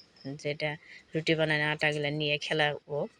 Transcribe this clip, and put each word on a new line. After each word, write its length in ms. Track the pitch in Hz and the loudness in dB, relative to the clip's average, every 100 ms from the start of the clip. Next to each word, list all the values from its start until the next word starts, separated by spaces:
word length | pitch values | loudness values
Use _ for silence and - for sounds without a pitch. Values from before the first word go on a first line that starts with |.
| - _ 135 | -20 _ -12
যেটা 360 | 143 147 147 151 147 - - - | -8 -6 -4 -4 -6 -10 -20 -8
রুটি 240 | 160 156 | -2 2
বানানো 300 | 160 156 151 151 | 2 4 2 2
আটাগুলা 440 | 151 151 151 147 | 2 2 2 0
নিয়ে 260 | 151 151 147 | 0 0 0
খেলাবো। 600 | - 156 147 143 - 147 196 | 0 0 2 0 -6 -6 -6